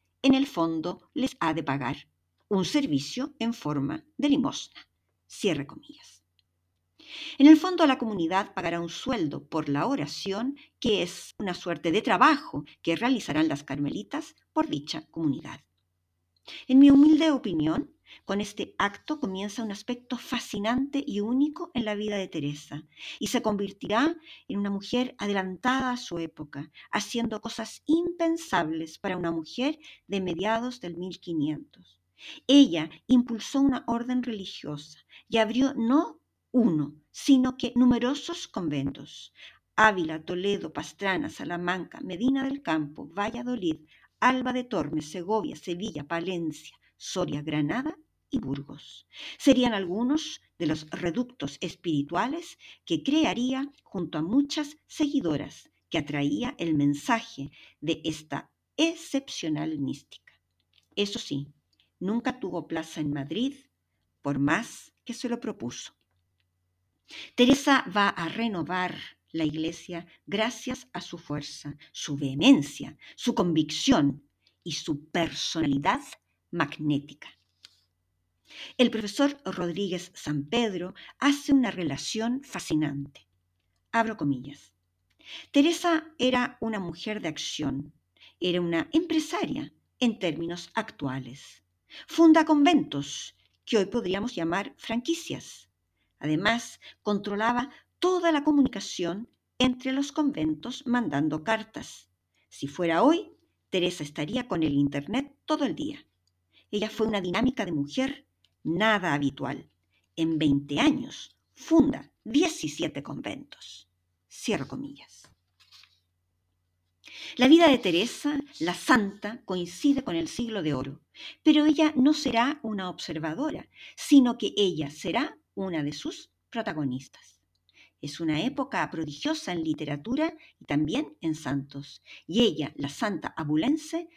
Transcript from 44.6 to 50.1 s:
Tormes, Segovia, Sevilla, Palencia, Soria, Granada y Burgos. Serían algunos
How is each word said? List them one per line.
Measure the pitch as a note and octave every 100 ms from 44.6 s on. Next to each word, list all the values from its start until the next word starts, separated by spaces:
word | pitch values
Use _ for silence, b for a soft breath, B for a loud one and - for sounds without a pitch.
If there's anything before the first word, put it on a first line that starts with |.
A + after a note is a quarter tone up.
Tormes, | B3 G3 C#3+ D#3 -
Segovia, | F#3 F3 A3 F#3+ -
Sevilla, | - F3 A3 - C#3+
Palencia, | E3+ E3+ F3 E3 D3+ - - _ _
Soria, | - - D3+ D3
Granada | D#3 D#3 D3 G#3+ C#4+ - _ _ _
y | C#4
Burgos. | C3+ C3+ C#3 - - - - B B B
Serían | C#4+ B3+ B3 G#3
algunos | F3+ G3 B3